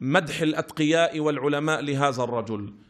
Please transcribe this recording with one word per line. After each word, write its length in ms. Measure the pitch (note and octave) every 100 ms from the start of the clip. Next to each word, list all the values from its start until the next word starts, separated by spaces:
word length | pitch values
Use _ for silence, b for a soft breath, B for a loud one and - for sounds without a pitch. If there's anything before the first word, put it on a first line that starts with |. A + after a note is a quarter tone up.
مدح 400 | C3 F3+ D#3 -
الأتقياء 800 | D#3 D#3 D#3 - D3+ E3 E3 D#3
والعلماء 600 | D3+ C#3+ C#3+ C#3+ D#3 D#3
لهذا 420 | C#3+ C3+ C#3+ B2+
الرجل. 520 | A#2+ A#2+ A2 G#2 G2+ - B